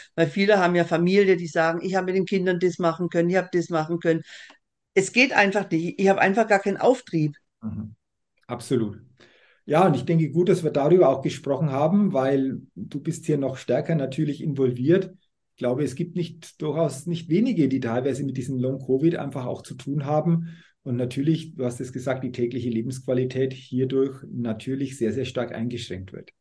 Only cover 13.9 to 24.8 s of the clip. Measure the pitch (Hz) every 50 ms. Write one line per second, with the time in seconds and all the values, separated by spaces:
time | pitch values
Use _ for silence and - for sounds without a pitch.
13.9 | 165 147 135 131 - 160 156 147 135 - - 156 131 131 131 123 117 120 127 151
14.9 | 180 190 190 - - _ _ _ _ _ _ _ _ - 127 120 123 147 147 -
15.9 | - - 165 - - 180 165 - - - - - - - 156 151 139 165 165 143
16.9 | 127 - - 175 165 - - - 160 214 247 269 196 165 139 127 135 - 123 113
17.9 | 113 127 131 139 123 143 143 135 127 131 - 139 131 123 123 131 139 135 - -
18.9 | 131 135 160 170 - - 139 131 139 135 123 - - - - - 127 - - 135
19.9 | 143 151 131 143 151 156 156 170 170 165 - - - - - _ _ _ - 135
20.9 | 123 123 123 123 - 135 143 160 156 - - - - 127 123 123 - - 127 -
21.9 | - 123 - 135 127 131 135 123 - 127 120 120 135 120 120 123 113 110 120 135
22.9 | 127 - - 135 127 123 127 127 - 131 135 131 - - - - 127 127 131 131
23.9 | 135 135 135 135 - - - - - 123 120 113 107 - - 131 135 139